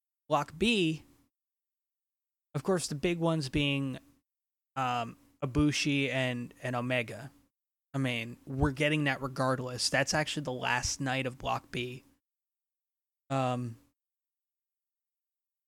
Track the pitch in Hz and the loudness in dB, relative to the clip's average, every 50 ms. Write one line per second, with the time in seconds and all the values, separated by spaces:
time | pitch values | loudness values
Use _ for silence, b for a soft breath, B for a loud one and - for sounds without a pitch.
0 | _ _ _ _ _ - 151 180 147 - - - 196 233 240 202 175 160 160 151 | _ _ _ _ _ 0 2 2 2 0 -2 2 4 4 4 4 4 2 2 -2
1 | - - - _ _ _ _ _ _ _ _ _ _ _ _ _ _ _ _ _ | -6 -16 -20 _ _ _ _ _ _ _ _ _ _ _ _ _ _ _ _ _
2 | _ _ _ _ _ _ _ _ _ _ - 147 - 196 190 165 - - 156 139 | _ _ _ _ _ _ _ _ _ _ -8 -4 0 2 2 2 2 -2 -6 -2
3 | 175 180 175 165 165 165 160 160 139 127 - 151 143 143 139 139 139 135 127 135 | 0 0 0 2 2 2 2 2 -2 0 0 0 2 2 2 0 -2 -2 -6 -8
4 | - - _ _ _ _ _ _ _ _ _ _ _ _ - 131 131 123 123 120 | -12 -18 _ _ _ _ _ _ _ _ _ _ _ _ -4 -2 -2 0 0 -2
5 | 117 117 - - _ _ _ - 147 135 120 147 147 147 139 - - 151 139 139 | -2 -4 -8 -16 _ _ _ -6 -6 0 2 4 4 4 4 2 0 2 2 2
6 | 139 123 123 131 131 127 123 120 120 - - - - 123 127 123 123 127 127 123 | 0 0 0 0 0 0 -2 -4 -6 -10 -12 -8 -6 -4 -2 -2 0 0 0 0
7 | 117 110 110 104 131 139 - - _ _ _ _ _ _ _ _ _ _ - 135 | 0 -2 -6 -12 -12 -16 -18 -20 _ _ _ _ _ _ _ _ _ _ -4 -2
8 | 135 127 120 117 113 117 120 - - 143 135 135 147 147 131 147 147 147 156 151 | 0 0 0 -2 -4 -6 -10 -14 -12 -8 0 2 2 2 2 2 2 2 2 2
9 | 147 139 131 120 135 131 127 139 131 131 131 127 127 123 123 123 - - - 135 | 2 2 0 0 -4 -8 -2 0 2 2 2 0 -2 -6 -4 -2 -2 2 2 2
10 | 139 - - 151 151 - - 156 143 131 127 123 127 120 123 123 - - - - | 2 2 2 0 0 0 -2 -4 -4 -4 -4 -2 0 2 2 2 0 -2 -4 -2
11 | 139 131 127 131 127 127 127 - - 123 123 117 - - - 127 123 123 127 131 | -2 -2 0 0 -2 -4 -6 -6 -4 -4 -4 -4 -4 -6 -6 -6 -6 -6 -8 -12
12 | _ _ _ _ _ _ _ _ _ _ _ _ _ _ _ _ _ _ _ _ | _ _ _ _ _ _ _ _ _ _ _ _ _ _ _ _ _ _ _ _
13 | _ _ _ _ _ - 135 135 131 127 123 123 123 117 113 - _ _ _ _ | _ _ _ _ _ -4 -2 0 0 0 0 -2 -4 -6 -8 -12 _ _ _ _
14 | _ _ _ _ _ _ _ _ _ _ _ _ _ _ _ _ _ _ _ _ | _ _ _ _ _ _ _ _ _ _ _ _ _ _ _ _ _ _ _ _
15 | _ _ _ _ _ _ _ _ _ _ _ _ _ | _ _ _ _ _ _ _ _ _ _ _ _ _